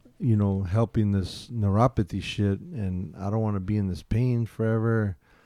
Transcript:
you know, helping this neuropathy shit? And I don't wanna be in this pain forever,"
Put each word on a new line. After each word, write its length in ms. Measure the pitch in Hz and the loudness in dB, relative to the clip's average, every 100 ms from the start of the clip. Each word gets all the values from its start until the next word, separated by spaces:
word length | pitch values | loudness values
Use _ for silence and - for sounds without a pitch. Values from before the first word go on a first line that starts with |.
| - _ | -20 _
you 160 | 143 107 | 2 4
know, 260 | 101 98 | 4 2
helping 500 | 92 104 113 117 104 | 0 0 0 0 2
this 360 | 98 90 - - | 2 -2 -8 -10
neuropathy 680 | 117 101 101 127 - 95 98 | -2 2 4 4 2 -2 -4
shit? 380 | - - 101 98 | -6 -2 0 0
And 540 | 175 151 95 90 101 87 | -6 -6 -4 -4 -6 -6
I 140 | 95 | -4
don't 100 | 110 | -2
wanna 180 | 110 101 | 0 -2
be 160 | 92 104 | -2 0
in 120 | 95 | 0
this 140 | 87 | -4
pain 440 | - 104 127 120 113 | -2 0 2 0 -2
forever," 720 | - 113 110 113 113 104 87 _ _ | -2 0 2 2 2 0 -4 _ _